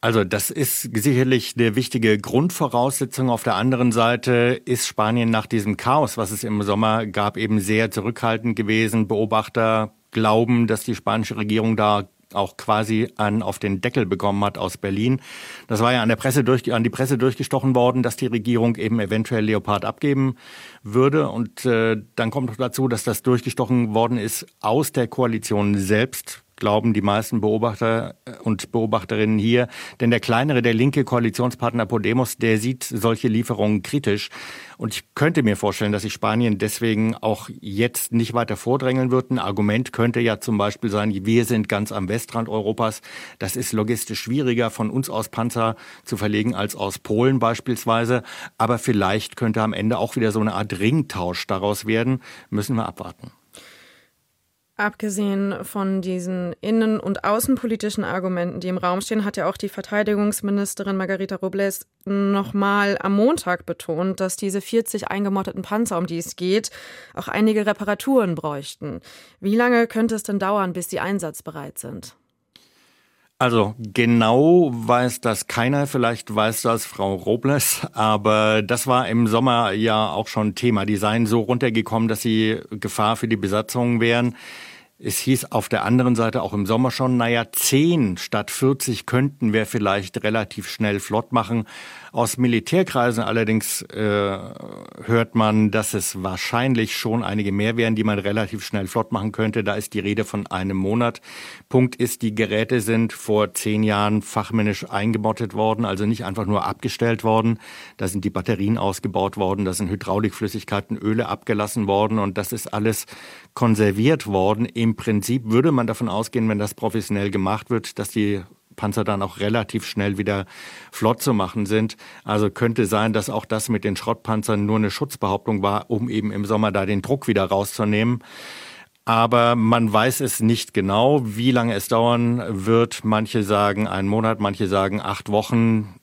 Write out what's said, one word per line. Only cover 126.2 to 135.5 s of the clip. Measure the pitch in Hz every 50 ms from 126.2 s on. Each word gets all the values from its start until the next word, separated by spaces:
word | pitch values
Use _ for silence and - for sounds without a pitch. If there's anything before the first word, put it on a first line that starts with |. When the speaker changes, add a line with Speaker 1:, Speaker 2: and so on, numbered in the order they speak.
| 104 107 101
Speaker 1:
im | 101 104
Sommer | 98 110 104 110 107 95
da | 101 98
den | 95 104 101 92
Druck | - 131 139 - -
wieder | 110 98 95
rauszunehmen. | 90 98 98 101 98 - - 113 104 104 104 110 117 123 120 - - - - - - - - - - - - - _ _ _ _
Aber | - 117 113 117 117 120 123 117 120 120
man | 120 110 113 117 117 117 110 101
weiß | 107 110 127 127 -
es | 143 120 - -
nicht | 110 110 117 117 - - _
genau, | 110 95 95 98 107 120 135 147 147 123
wie | 110 101 107 117 131
lange | 127 123 117 117 110
es | 101 - -
dauern | 120 113 117 120 120 117 120 120 120 123 107 85
wird. | 110 95 95 110 113 117 117 117 - - -
Manche | 110 107 107 110 104 - 117 104
sagen | 98 104 101 101 101 101 101 107
einen | 92 92 95 95 98
Monat, | 104 110 113 110 113 104
manche | 104 101 98 - 110 92
sagen | 95 98 95 98 98 110 -
acht | 95 101 - - -
Wochen. | 104 107 107 -